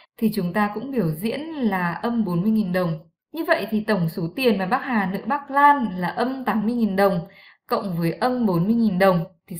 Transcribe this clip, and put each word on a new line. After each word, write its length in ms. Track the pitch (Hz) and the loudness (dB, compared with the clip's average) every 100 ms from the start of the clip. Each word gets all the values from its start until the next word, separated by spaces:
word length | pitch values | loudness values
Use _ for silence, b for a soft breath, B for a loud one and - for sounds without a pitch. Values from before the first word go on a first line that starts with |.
| B - | B -2
thì 140 | 220 214 | -2 0
chúng 180 | 175 | -2
ta 180 | 190 208 | 0 0
cũng 180 | 214 277 | -2 -6
biểu 200 | 269 170 | -2 -2
diễn 300 | 156 214 240 | -2 -4 -6
là 520 | 311 311 233 190 175 | -6 -4 -2 0 -2
âm 300 | 170 240 233 | -2 -2 0
bốn 180 | 196 170 | 0 0
mươi 100 | 196 | 2
nghìn 220 | 220 185 | 2 0
đồng. 260 | 185 175 160 - _ _ | 0 0 -4 -10 _ _
Như 120 | 302 330 | -6 0
vậy 200 | 339 202 | 0 0
thì 100 | 214 | -2
tổng 300 | 214 202 165 | 0 0 0
số 180 | - 165 - | -2 -6 0
tiền 220 | 262 196 | 2 2
mà 80 | 185 | 0
bác 180 | 247 | -2
Hà 260 | 285 233 185 | 0 -2 -2
nợ 60 | 190 214 | -4 -4
bác 260 | 285 285 | -4 -2
Lan 360 | 269 285 285 226 180 | 4 6 6 0 -2
là 120 | 175 | -4
âm 380 | - 240 269 254 | -2 -2 -4 -2
tám 200 | 214 208 | -2 0
mươi 100 | 240 | 0
nghìn 200 | 220 190 | 0 4
đồng 320 | 202 180 160 B B B - | 2 2 -4 B B B -4
cộng 300 | 226 208 170 | -4 -2 -2
với 140 | 170 | -2
âm 340 | - 254 254 220 | 0 0 2 2
bốn 180 | 175 | 2
mươi 120 | 185 233 | 2 2
nghìn 240 | 226 180 | 2 4
đồng 240 | 190 175 165 _ - | 4 4 0 _ -14
thì 100 | 170 | -12